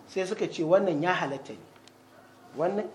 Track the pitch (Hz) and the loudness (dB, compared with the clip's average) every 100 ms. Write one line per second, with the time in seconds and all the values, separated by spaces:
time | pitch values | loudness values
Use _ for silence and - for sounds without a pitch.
0 | - 190 185 214 - - 160 190 196 147 | -8 -4 -4 -2 -4 0 4 4 4 0
1 | 175 180 147 135 - - - - - - | 2 0 -2 -6 -10 -16 -18 -20 -20 -20
2 | - - - - - 127 175 202 - | -20 -20 -20 -20 -12 -2 0 0 -4